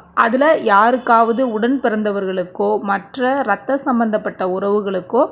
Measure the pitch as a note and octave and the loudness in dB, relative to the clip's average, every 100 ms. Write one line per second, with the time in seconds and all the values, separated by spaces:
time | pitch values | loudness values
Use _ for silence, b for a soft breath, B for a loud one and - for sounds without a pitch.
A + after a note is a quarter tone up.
0 | - - A3+ B3+ D4 D#4+ A3 G3+ A3+ B3 | -8 -2 0 2 4 2 4 4 4 2
1 | B3 A3+ A3+ A3+ C4 G#3+ A#3 C4+ A#3+ G#3+ | 2 4 4 2 -2 -2 -2 0 -2 -2
2 | G#3 G3+ F#3+ F#3 F3 - G#3 G#3+ G3+ G3 | -2 -4 -4 -4 -6 -4 -2 -2 -2 -4
3 | - C4+ B3 C#4 A3 G3+ - C#4 C#4 A#3+ | -6 -4 -2 0 -2 -4 -2 -4 -2 0
4 | A3+ G#3+ G3 - F#3+ F#3 G3+ G#3 G3 F#3 | 0 -2 -4 -6 -4 -2 0 -2 -2 -6
5 | F3 A#3 D4+ | -2 0 0